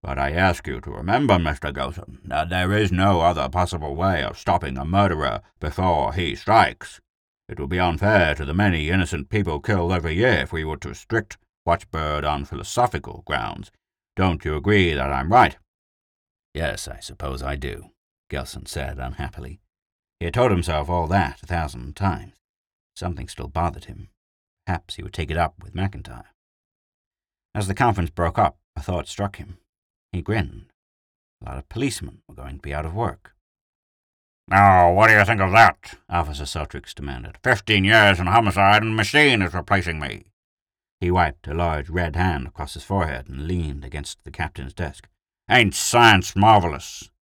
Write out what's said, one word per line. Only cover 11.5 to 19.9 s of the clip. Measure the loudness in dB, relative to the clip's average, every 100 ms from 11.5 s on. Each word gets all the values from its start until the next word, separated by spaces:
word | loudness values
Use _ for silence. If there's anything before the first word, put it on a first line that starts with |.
| _
watchbird | -2 -2 -2 -6 -4 -4 -2
on | -4 -6
philosophical | -12 -8 -2 -2 -2 -10 -18 -8
grounds. | -6 -6 -10 -16 _ _ _ _ -2
Don't | 0 0
you | -4 -4
agree | 2 2 2
that | 0 -2
I'm | -4 2
right?" | 4 4 2 _ _ _ _ _ _ _ _ _ -6
"Yes, | -6 -6 -12
I | -14
suppose | -16 -12 -10 -8
I | -8 -8
do," | -8 -12 -16 _ _ _ _
Gelson | -10 -10 -14 -12
said | -10 -8 -8
unhappily. | -10 -10 -12 -12 -16 -16 _ _ _